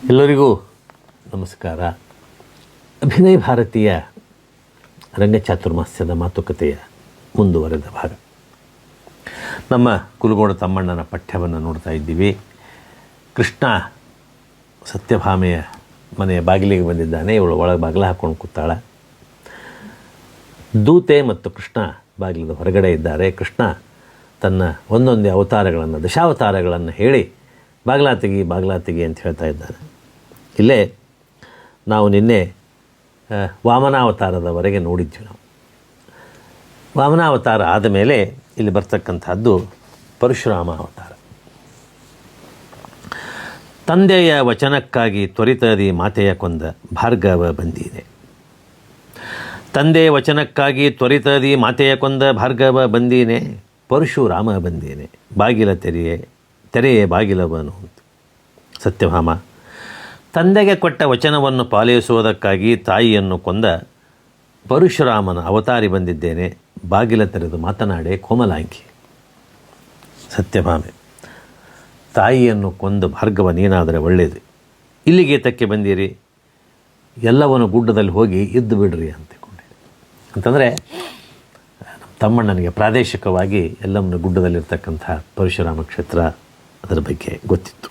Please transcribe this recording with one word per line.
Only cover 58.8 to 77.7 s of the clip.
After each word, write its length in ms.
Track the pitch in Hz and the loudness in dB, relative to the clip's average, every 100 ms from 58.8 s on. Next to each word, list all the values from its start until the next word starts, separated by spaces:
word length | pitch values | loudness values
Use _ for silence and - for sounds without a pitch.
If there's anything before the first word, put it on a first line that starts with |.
ಸತ್ಯಭಾಮ, 520 | - 95 90 85 82 85 - _ - - - - - - _ | -6 -2 0 0 0 -4 -8 _ -20 -20 -20 -20 -20 -20 _
"ತಂದೆಗೆ 420 | - 175 196 202 196 | 0 4 4 4 2
ಕೊಟ್ಟ 260 | 175 131 | 0 0
ವಚನವನ್ನು 640 | 151 123 156 147 139 131 | 0 2 2 2 0 0
ಪಾಲಿಸುವುದಕ್ಕಾಗಿ 1120 | 123 104 117 120 117 117 110 104 101 95 107 113 | 0 2 4 4 4 2 2 0 -2 0 2 0
ತಾಯಿಯನ್ನು 600 | - 98 117 104 95 92 | 2 2 4 4 0 -2
ಕೊಂದ 260 | 95 92 113 82 - _ _ _ _ _ _ _ - | -4 -2 0 -2 -6 _ _ _ _ _ _ _ -2
ಪರಶುರಾಮನ 720 | 131 175 - 135 107 98 87 | 2 2 2 0 2 0 -4
ಅವತಾರಿ 480 | 85 104 110 123 107 | 0 -2 0 0 0
ಬಂದಿದ್ದೇನೆ, 680 | 95 90 80 85 82 90 - _ - 87 | 0 -2 -4 -4 -4 -6 -8 _ -18 -2
ಬಾಗಿಲ 360 | 98 117 110 | 0 2 2
ತೆರೆದು 340 | 104 101 82 82 | 0 -2 -6 -6
ಮಾತನಾಡೆ 600 | 82 101 104 90 82 95 | -6 -4 -4 -4 -4 -6
ಕೋಮಲಾಂಗಿ." 680 | - 117 117 80 82 - - _ _ _ _ _ _ _ _ _ _ _ - - - - | -2 0 0 -2 -8 -14 -20 _ _ _ _ _ _ _ _ _ _ _ -20 -20 -12 -6
ಸತ್ಯಭಾಮೆ, 580 | 92 104 87 80 - - _ - - - - _ - - - _ _ | -4 -2 0 -2 -4 -18 _ -20 -20 -20 -20 _ -20 -20 -20 _ _
"ತಾಯಿಯನ್ನು 560 | - 104 127 120 107 98 | 0 2 4 4 2 -4
ಕೊಂದ 340 | 90 98 101 | -4 -4 -2
ಭಾರ್ಗವ 460 | 92 - 107 101 95 | -2 0 -2 2 0
ನೀನಾದರೆ 480 | 85 98 92 82 82 | 2 2 2 2 0
ಒಳ್ಳೇದು, 440 | 80 90 85 - _ _ _ _ _ _ - | 2 2 2 -2 _ _ _ _ _ _ 2
ಇಲ್ಲಿಗೆ 260 | 180 165 | 4 4
ಏತಕ್ಕೆ 320 | 143 131 123 | 2 0 -2
ಬಂದಿರಿ? 520 | 110 107 101 92 95 - _ _ _ _ _ _ _ _ _ - | -2 0 0 0 -2 -6 _ _ _ _ _ _ _ _ _ -4
ಎಲ್ಲವನು 460 | 113 123 147 131 | 2 4 4 4
ಗುಡ್ಡದಲ್ಲಿ 420 | 113 | 2